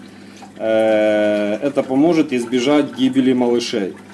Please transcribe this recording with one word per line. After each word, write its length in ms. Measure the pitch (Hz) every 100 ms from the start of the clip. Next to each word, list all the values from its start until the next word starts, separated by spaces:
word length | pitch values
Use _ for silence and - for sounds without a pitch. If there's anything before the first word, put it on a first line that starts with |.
| - - - - - -
Э, 1000 | 110 110 110 107 107 107 104 104 104 107
это 200 | 143 139
поможет 520 | 123 135 165 160 151
избежать 640 | 127 113 123 127 147 131 120
гибели 340 | 131 131 127
малышей. 600 | 123 120 120 117 117 92 - -